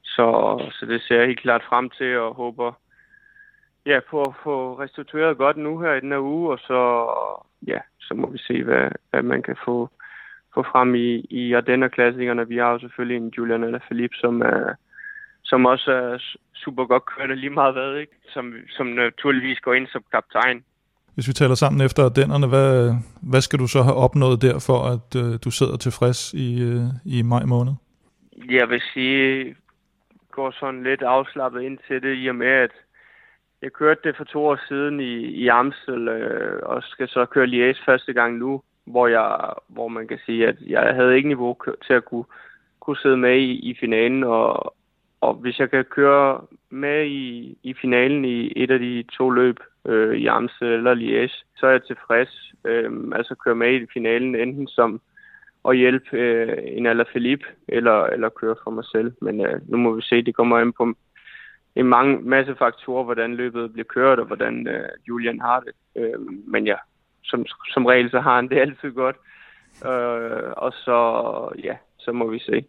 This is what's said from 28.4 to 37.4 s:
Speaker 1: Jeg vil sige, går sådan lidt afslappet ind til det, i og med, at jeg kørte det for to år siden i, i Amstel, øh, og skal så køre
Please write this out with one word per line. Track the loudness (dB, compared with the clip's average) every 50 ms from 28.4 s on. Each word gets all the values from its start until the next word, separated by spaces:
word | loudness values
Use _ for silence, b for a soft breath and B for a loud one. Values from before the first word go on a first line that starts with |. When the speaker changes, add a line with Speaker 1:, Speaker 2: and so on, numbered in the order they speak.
| -4 2
Speaker 1:
Jeg | 4 4 4 4
vil | 0 -4 -4 -6 -6
sige, | -4 -2 0 2 2 2 2 0 -2 -6 -10 -14 _ _ _ _ _ _ _ _ _ _ _ _ _ _ _
går | -8 -6 -6 -6 -6 -8
sådan | -8 -8 -8 -6 -4
lidt | -4 -2 -2
afslappet | 0 2 2 2 0 -2 -6 -6 -6 -4 -4 -6
ind | -8 -8 -10 -12 -8
til | -6 -6 -4
det, | -2 -4 -4 -4 -4
i |
og | -4 -4
med, | 0 0
at | 2 4 4 2 0 -2 -14 _ _ b b b b b b b b b b b _ _ _
jeg | -14 -14 -6
kørte | 0 2 2 2 2 0
det | -6 -6
for | -6 -12
to | -8 -4 -2 0
år | 0 0 -2 -4
siden | -8 -4 -4 -4 -4 -4 -4
i, | -6 -6 -6
i | -8 -8 -8 -6 0 4
Amstel, | 6 6 6 4 2 -2 -8 -10 -8 -6 -4 -4
øh, | -4 -4 -4 -4 -4 -4 -4 -4 -6 -6 -8 -6
og | -6 -6 -6 -6
skal | -10 -8 -8 -8
så | -2 0 0 0
køre | 2 4 2